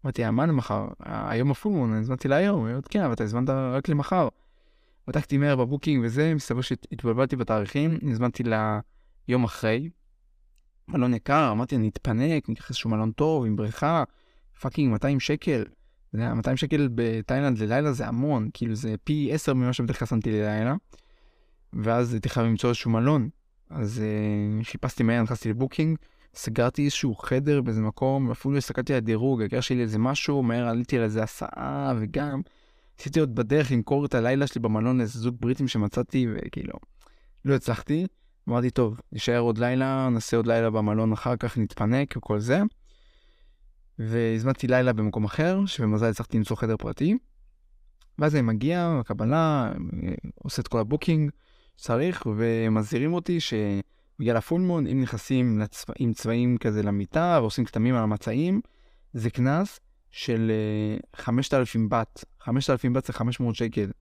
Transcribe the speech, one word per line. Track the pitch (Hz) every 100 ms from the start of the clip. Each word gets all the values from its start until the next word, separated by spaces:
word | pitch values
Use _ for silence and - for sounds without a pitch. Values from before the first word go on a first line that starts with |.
| 139
אמרתי, | - 113
"מה | 110 160
למחר? | 143 107 107 104 - -
היום | 107 107 113 135
הפול | 139 214
מון, | 185 120
אני | 110
הזמנתי | 113 131 135
להיום." | 143 196 196 110
היא |
אומרת, | 127 -
"כן, | 208
אבל | 160
אתה | 113
הזמנת | 110 117 127
רק | 135 131 131 135
למחר." | 147 - 185 135 _ _ _ _ _ _ _ -
בדקתי | 151 - 139
מהר | 147 131
בבוקינג | 123 139 - 139
וזה, | 117 123 160 156
מסתבר | - 123
שהתבלבלתי | 127 123 - 120 120 113 131 131
בתאריכים, | 113 110 101 139 156 165 147
הזמנתי | 113 123 -
ליום | 120 110 107 104 - - _ - - 123
אחרי. | 117 - 113 117 165 _ _ _ _ _ _ _ _ _ -
מלון | - 123
יקר, | 117 - 143 139
אמרתי, | 107 127 135
"אני | 107
אתפנק, | - - 110 143 156 -
אני | 113
אקח | -
איזשהו | 123 117
מלון | 110 110
טוב, | 110 151 160 117
עם | 104
בריכה, | 107 - 147 165 127 _ _ - - -
פאקינג | 143 - 139
מאתיים | 107 139 139
שקל." | - 151 - 131 - _ - _ _
אתה | 107
יודע, | 117
מאתיים | 113 110 131
שקל | 147 151 139 117
בתאילנד | 117 113 104 127 143 113
ללילה | 107 123 151
זה | 127 -
המון, | 117 143 131 110
כאילו, | - 117 110
זה | 120 107
פי | - 151 139
עשר | 151 -
ממה | 127 123
שבדרך | 127 117 135
כלל | 113
שמתי | 113 113
ללילה. | 107 104 107 113 160 _ - _ _ _ _ _ _ _
ואז | 110 110 117 120
הייתי | 117 -
חייב | 135 117
למצוא | 110 120
איזשהו | 117 120
מלון. | 113 123 151 123 - _ _ _
אז, | 156 107 113
אה, | 107 107 107 104 104 107
חיפשתי | 113 - 127 -
מהר, | 117 120
נכנסתי | 113 123 113
לבוקינג, | 110 135 - 156 160 - _ -
סגרתי | - - 113 120 - 143
איזשהו | - 135 110
חדר | - 131 143 143
באיזה | 127 110
מקום, | 110 - 131 139 127
ואפילו | - 139 139
הסתכלתי | - - 127
על | 131
הדירוג, | 110 110 131 127
העיקר | 104 120
שלי | - 127
איזה | 117 107
משהו, | 123 143 - 143
מהר | 120 120 120
עליתי | 117 120 127
על |
איזה | 113 110
הסעה, | 110 - - - 131 139 139 120
וגם | 107 - 147 139 - _ _ _ _ -
עשיתי | 143 160
עוד | 147 117
בדרך | 113 147 135
למכור | 127 104 143 143
את | 127
הלילה | 117 135 143
שלי | 127
במלון | 113 107 117 127
לאיזה | 110 117
זוג | 117 120
בריטים | 120 131 135
שמצאתי, | 113 104 - 123 131 120
וכאילו, | 107 - - - - - - - _ - - 135
לא | 135
הצלחתי. | - 117 - 151 185 _ _ _ -
אמרתי, | 120 123
"טוב, | 123 117 113 -
נשאר | 110 - 120
עוד | 120 110
לילה, | 120 127 131 135 131
נעשה | 117 - 117
עוד | 113
לילה | 117 113
במלון | 110 107 107 113
אחר | 107 123 123
כך, | 120 120
נתפנק | 104 - 107 127 143 123
וכל | - 104
זה." | 117 156 208 - - _ - _ _ _ - _ - _ _ -
והזמנתי | 110 117 113 113 123 131 123
לילה | 127 127
במקום | 110 107 110
אחר, | 107 - 165 190 196
שבמזל | - 110 107 117
הצלחתי | 107 117 113
למצוא | 107 113
חדר | 113 110
פרטי. | 113 - 156 233 - _ - _ _ - - _ _ -
ואז | 151 147
אני |
מגיע, | 117 107 135 175 170 151
הקבלה, | 117 - 110 156 160 147 113 - - - 82 - - -
עושה | - -
את | -
כל | 120
הבוקינג | 107 151 - 160 147 - _ _ _ _
שצריך, | - 120 170 180 117 104
ומזהירים | 117 113 113 110 104 117 147
אותי | 175 170 170
שבגלל | - 113 104 101 - _ _ - 117 117
הפול | - 170
מון, | 185 170 131
אם | 131
נכנסים | 127 110 - 131 123 107
לצבע-, | 107 - - -
עם | 120
צבעים | 110 - 117 123 120
כזה | 117 107
למיטה, | 101 101 98 156 175 165
ועושים | 113 - 117
כתמים | 110 117 123
על |
המצעים, | 107 107 - 120 170 196 - _ - _ _
זה | 123 113
קנס | - 127 156 202 - _ _ _
של, | - - 113 113
אה, | 110 107 107 107 110 - -
חמשת | - 120 135
אלפים | 139 123 113 110
בת. | 117 110 - - -
חמשת | - 123 135
אלפים | 131 127
בת | 127 -
זה |
חמש | 117 120 120
מאות | 120 110
שקל. | 117 110 98 -